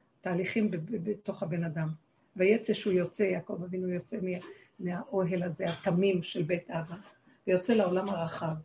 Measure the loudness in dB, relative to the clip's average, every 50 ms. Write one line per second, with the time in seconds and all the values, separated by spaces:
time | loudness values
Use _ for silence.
0 | _ _ _ _ -4 -2 0 0 0 0 0 2 2 2 0 -2 -4 -4 -6 -4
1 | -2 -4 -4 -4 -6 -8 -6 -6 -4 -4 -2 -2 -2 -2 -2 -2 -2 -4 -4 -8
2 | _ _ _ _ _ _ -2 4 4 6 6 4 4 0 -2 0 2 2 2 2
3 | 2 0 0 0 0 2 0 -2 -4 -6 -6 -6 -6 -6 -4 -4 -2 -2 -2 -4
4 | -4 -6 -6 -4 -4 -4 -4 -4 -8 -12 -18 -20 -20 _ _ -6 -4 -4 -4 -4
5 | -4 -2 0 0 2 2 0 0 -2 -2 -2 -2 -2 -2 -2 -2 0 2 2 4
6 | 4 4 4 2 0 -2 -4 -2 -2 0 0 -2 -2 -4 -6 -6 -6 -6 -10 -14
7 | -14 -18 -20 _ _ _ _ _ _ 2 2 2 4 4 6 6 6 4 4 2
8 | 0 0 0 -2 -2 -4 -4 -4 -4 -4 -4 -4